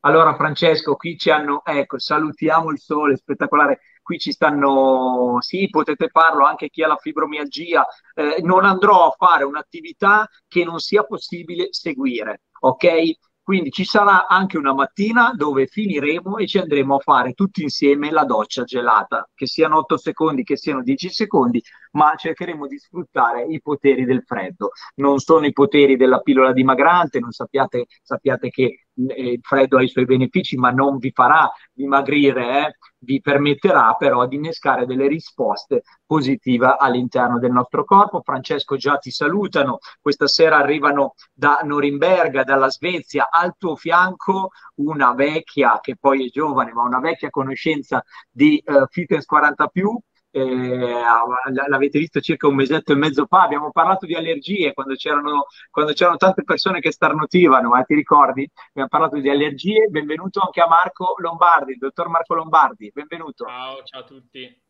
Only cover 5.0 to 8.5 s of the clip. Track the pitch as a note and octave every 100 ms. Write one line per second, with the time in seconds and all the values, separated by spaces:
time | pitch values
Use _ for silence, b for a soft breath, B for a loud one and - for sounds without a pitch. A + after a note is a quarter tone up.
5 | B2+ B2+ B2 A#2+ - F3+ G3 D#3 D3+ D3
6 | E3 D#3+ E3 D3+ C#3+ D3+ D3+ - D#3 D3
7 | D#3 D3+ D#3 D3+ D3 F3+ F3 D#3 C#3 B
8 | B - D3 D#3+ E3+